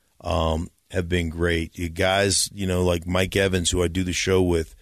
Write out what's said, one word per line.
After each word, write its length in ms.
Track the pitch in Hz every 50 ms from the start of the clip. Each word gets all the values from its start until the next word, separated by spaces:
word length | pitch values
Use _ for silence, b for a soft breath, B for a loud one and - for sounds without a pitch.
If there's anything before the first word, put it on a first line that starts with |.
| _ _ _ -
um, 480 | - 87 85 82 82 80 80 80 85 - - _ _ _
have 180 | - 95 90 85
been 220 | 90 90 85 82
great. 480 | 80 82 85 87 85 82 82 78 - -
You 120 | 90 82
guys, 600 | 80 82 95 92 92 98 101 98 95 - - -
you 140 | - 101 98
know, 180 | 92 90 90 90
like 220 | 90 87 85 82
Mike 300 | 87 90 92 95 92 -
Evans, 340 | 98 98 98 92 92 85 -
who 140 | - 87 87
I 40 | 85
do 160 | 82 92 92
the 100 | 90 85
show 280 | - - 95 95 92
with, 320 | 92 90 85 82 80 - - -